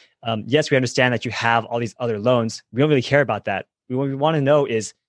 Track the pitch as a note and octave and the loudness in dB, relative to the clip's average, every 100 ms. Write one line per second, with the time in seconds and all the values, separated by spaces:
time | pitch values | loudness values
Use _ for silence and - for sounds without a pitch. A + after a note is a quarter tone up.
0 | _ _ A#2 A2 G2+ C#3+ D3+ C3+ B2 - | _ _ -6 -6 0 0 2 2 2 2
1 | B2+ A#2 B2 - A#2 A#2 G#2+ A#2+ A#2 - | 2 0 -4 -2 2 2 0 -4 -6 -6
2 | A#2+ G#2+ A2+ B2 A2+ - - A2 D3+ C#3+ | -6 -2 0 2 0 -6 -8 -2 2 2
3 | A#2 C#3+ B2 G#2+ G#2+ F#2+ - _ - B2+ | 2 2 2 -2 -4 -6 -8 _ -8 -6
4 | C#3 C3+ D3+ D#3+ C3+ D3 C3 A2+ G#2 - | -4 -2 0 2 4 4 2 -2 -6 -12